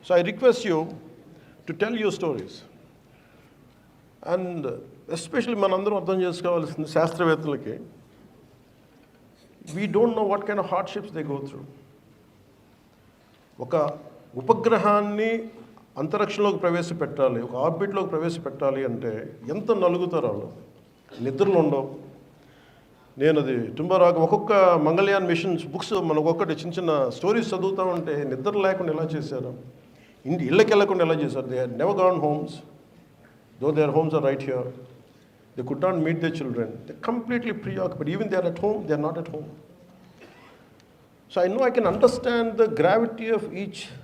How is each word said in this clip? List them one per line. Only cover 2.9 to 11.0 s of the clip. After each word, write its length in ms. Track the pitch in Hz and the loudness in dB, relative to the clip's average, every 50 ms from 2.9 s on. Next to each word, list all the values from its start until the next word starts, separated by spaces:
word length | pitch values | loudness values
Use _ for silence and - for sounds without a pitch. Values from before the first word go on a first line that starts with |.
| _ - _ _ - _ _ _ _ - _ - _ _ - - _ _ _ _ _ _ _ _ _ _ | _ -20 _ _ -20 _ _ _ _ -20 _ -20 _ _ -20 -20 _ _ _ _ _ _ _ _ _ _
And, 440 | - - 170 185 185 180 175 165 143 | -6 -2 -2 -2 -2 -4 -6 -6 -6
uh, 80 | 127 117 - - - - - - - 160 165 | -6 -6 -8 -12 -18 -20 -20 -12 -10 -10 -8
Especially 400 | - - - 269 226 240 233 202 | -8 -4 -2 -2 0 0 0 2
మనందరం 340 | 196 196 190 185 196 208 214 196 | 2 2 2 2 0 0 -2 0
అర్థం 180 | 170 165 190 185 185 | 0 0 0 0 0
చేసుకోవాల్సింది 640 | 180 170 175 170 175 175 170 160 151 - - 156 151 - | -2 -2 -2 -2 0 0 0 0 -4 -6 -8 -8 0 2
శాస్త్రవేత్తలకి, 800 | 165 160 160 160 165 175 160 160 151 156 151 143 127 - 110 113 - - - - - - _ _ - - - - - - _ - _ _ _ _ _ _ _ _ _ _ _ _ _ _ _ _ _ _ - - _ - - 151 175 | 2 2 2 2 2 4 4 4 2 0 -4 -4 -4 -6 -8 -10 -10 -12 -18 -20 -20 -20 _ _ -20 -20 -20 -20 -20 -20 _ -20 _ _ _ _ _ _ _ _ _ _ _ _ _ _ _ _ _ _ -20 -20 _ -18 -12 -6 -6
we 80 | 208 208 165 | -4 0 2
don't 180 | 202 233 233 226 220 | 4 4 4 4 2
know 100 | 214 196 | 0 0
what 100 | 196 202 202 - | 0 0 0 -2
kind 120 | 208 202 185 | -2 -2 -2
of 40 | - 190 | -2 -2
hardships 360 | 185 196 - - 208 | -2 -2 -4 -8 -10